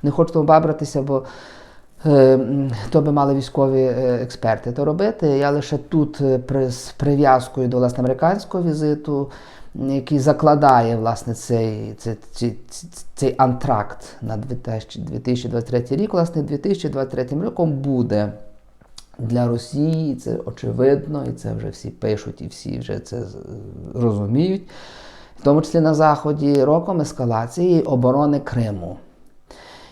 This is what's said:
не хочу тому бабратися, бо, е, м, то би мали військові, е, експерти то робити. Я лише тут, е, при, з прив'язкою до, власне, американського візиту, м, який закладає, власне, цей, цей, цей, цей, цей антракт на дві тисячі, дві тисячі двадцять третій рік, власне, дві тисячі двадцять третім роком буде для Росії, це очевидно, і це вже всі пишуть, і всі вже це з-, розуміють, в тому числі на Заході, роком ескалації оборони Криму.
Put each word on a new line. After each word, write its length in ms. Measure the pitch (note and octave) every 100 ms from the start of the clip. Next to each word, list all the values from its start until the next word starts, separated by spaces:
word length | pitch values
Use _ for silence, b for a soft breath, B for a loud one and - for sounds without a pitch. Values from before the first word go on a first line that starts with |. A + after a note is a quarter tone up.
не 80 | C#3+
хочу 220 | C#3+ E3
тому 120 | E3 D3+
бабратися, 560 | D#3+ D#3+ D3+ D3 D3
бо, 220 | C#3 C3+ C3 B B B B B B - D#3+
е, 280 | C#3+ C3
м, 380 | C3 A#2+ C#3+ C3+ A2+ -
то 120 | D#3+
би 100 | D3
мали 240 | D3 C#3 C3+
військові, 460 | B2+ - C3+ C3+
е, 380 | C3 A#2+ B2+ B2
експерти 480 | A#2+ - A#2 A2 B2+
то 140 | A#2+ C#3+
робити. 420 | D#3 G3+ A3 D#3+
Я 240 | C#3 C#3+
лише 260 | D3 C#3 C#3+
тут, 440 | C3+ D#3+ D3 G#2
е, 180 | C#3 C3
при, 320 | B2+ C3+ C3
з 200 | B2 - -
прив'язкою 720 | C#3 C#3+ C#3+ C3 B2 - B2+
до, 100 | B2
власне, 220 | B2 A#2+
американського 640 | B2 C3 E3 G3+ - F#3+
візиту, 680 | E3+ D3+ D3+ D3+ D3+ C#3+ C#3 B B B B -
м, 140 | C3
який 300 | C#3 B2+ D3
закладає, 760 | C3+ C#3 D#3 D3 C#3+ B2+ A#2 A#2
власне, 380 | A2+ A#2 -
цей, 600 | A2 - A#2 A2+ G#2+ G#2+ A2
цей, 180 | - G#2+ -
цей, 260 | - A#2+ - -
цей, 200 | - - - - -
цей 200 | C3+ -
антракт 680 | C3 B2 - A2+ G#2 - - -
на 160 | A2+ G#2+
дві 180 | B2+ A#2+
тисячі, 460 | - A2 - -
дві 180 | A2 A#2+
тисячі 300 | A#2+ B2 B2
двадцять 200 | A#2 A#2
третій 260 | B2 B2 C3+
рік, 180 | G#3+
власне, 280 | F#3 E3+ E3+
дві 160 | C#3+ D3
тисячі 320 | G3+ G3 D#3
двадцять 220 | C3+ C3
третім 300 | - B2 C#3
роком 300 | G#3 A#3+ E3
буде 600 | C#3 C#3 B2+ A#2+ G#2+ G#2 G#2 - - _ _ _ - - -
для 280 | A#2 A#2+ A#2+
Росії, 680 | A#2 - C#3+ D3+ D#3+ D#3+ B2
це 220 | - A2+ -
очевидно, 800 | - A#2 A#2 C3 D3 D3+ D3 B2+
і 20 |
це 220 | A#2 A2+
вже 160 | A2 G#2+
всі 200 | G2+ G#2
пишуть, 520 | - G#2+ G#2+ - -
і 60 | -
всі 320 | - - A#2+
вже 200 | A#2+ G2+
це 240 | - A#2+
з-, 140 | A#2 - - - G2+ - - -
розуміють, 760 | A#2+ G#2 G2+ B2+ F3+ F#3+ F#3+ B B B B B B B
в 40 |
тому 180 | C#3+ D3
числі 180 | D3+ E3+
на 140 | D#3
Заході, 720 | D#3 D#3 D3 D3+ D3+ C#3+ C#3+
роком 380 | C3 D#3 E3+ F3+
ескалації 800 | - - B2 A2+ A#2 E3+ F3 E3+
оборони 580 | D3+ C3 B2 C3+ D3 C#3+
Криму. 580 | C#3+ A#2+ A2 G2+ E2+ F#2 - _ - - _ B B B B